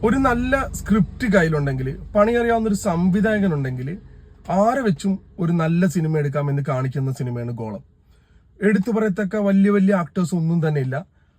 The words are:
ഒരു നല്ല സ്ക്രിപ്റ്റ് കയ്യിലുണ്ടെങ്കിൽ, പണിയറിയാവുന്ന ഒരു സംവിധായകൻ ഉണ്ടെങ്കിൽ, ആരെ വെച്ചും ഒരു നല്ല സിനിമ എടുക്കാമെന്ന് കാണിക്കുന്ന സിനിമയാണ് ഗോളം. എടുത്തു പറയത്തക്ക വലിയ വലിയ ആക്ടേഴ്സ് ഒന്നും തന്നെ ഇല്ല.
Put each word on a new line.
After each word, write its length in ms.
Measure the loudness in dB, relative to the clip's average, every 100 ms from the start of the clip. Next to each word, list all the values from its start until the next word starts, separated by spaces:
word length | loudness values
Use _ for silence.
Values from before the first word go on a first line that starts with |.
ഒരു 120 | 2 2
നല്ല 560 | 2 2 0 -2 -2
സ്ക്രിപ്റ്റ് 600 | -8 0 2 2 -2 0
കയ്യിലുണ്ടെങ്കിൽ, 600 | 2 2 2 0 -2 -6 -8 -2 2
പണിയറിയാവുന്ന 520 | 2 2 2 0 0
ഒരു 60 |
സംവിധായകൻ 800 | -2 -2 0 2 2 2 2 0
ഉണ്ടെങ്കിൽ, 440 | 0 -4 -6 -8 -10 -14 -20 -20 -20 -4
ആരെ 300 | 2 2 2
വെച്ചും 380 | 0 -2 -2 -4 -8 -6
ഒരു 140 | -2
നല്ല 340 | 0 0 2 0
സിനിമ 320 | 0 0 0
എടുക്കാമെന്ന് 440 | -2 -2 -2 -2 -2
കാണിക്കുന്ന 440 | -2 -4 -4 -6
സിനിമയാണ് 400 | -4 -6 -6 -8
ഗോളം. 280 | -8 -10 -10 -16 _ _ _ _ _ _ _
എടുത്തു 280 | 2 2 0
പറയത്തക്ക 440 | 0 0 -2 -4 0
വലിയ 340 | 2 4 4
വലിയ 240 | 4 4
ആക്ടേഴ്സ് 400 | 2 0 -4 -2
ഒന്നും 340 | 0 0 0 0
തന്നെ 120 | 0
ഇല്ല. 260 | -2 -6 -10 _ _